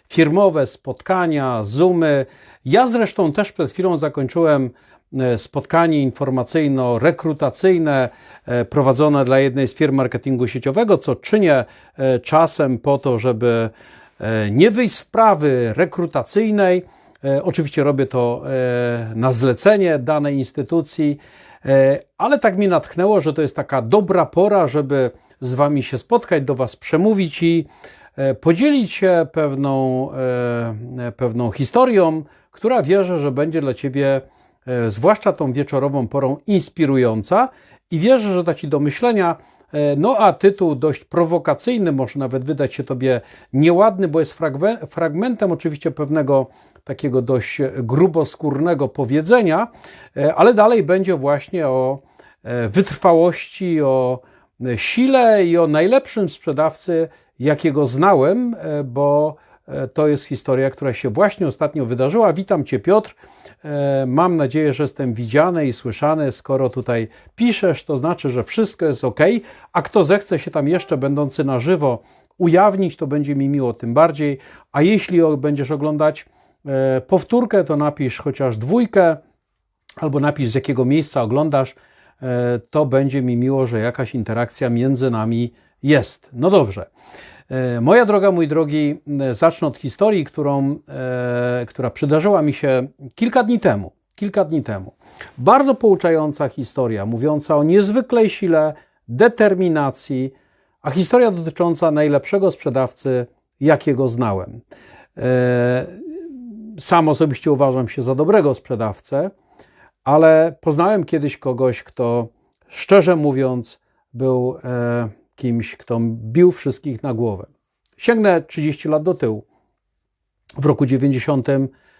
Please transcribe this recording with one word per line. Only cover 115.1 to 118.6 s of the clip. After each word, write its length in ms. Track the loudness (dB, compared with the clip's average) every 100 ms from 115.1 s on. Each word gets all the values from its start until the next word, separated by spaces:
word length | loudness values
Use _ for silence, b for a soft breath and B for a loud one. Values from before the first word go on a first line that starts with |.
| -10 _ -8
kimś, 400 | -4 -4 -6 -12
kto 220 | -6 -4
bił 500 | -2 -4 -2 4 4
wszystkich 500 | 4 -6 -6 -8 -8
na 120 | -6
głowę. 320 | -4 -4 -6 -14 _ _ _ _ -4
Sięgnę 460 | 0 4 4 2
trzydzieści 460 | 0 -4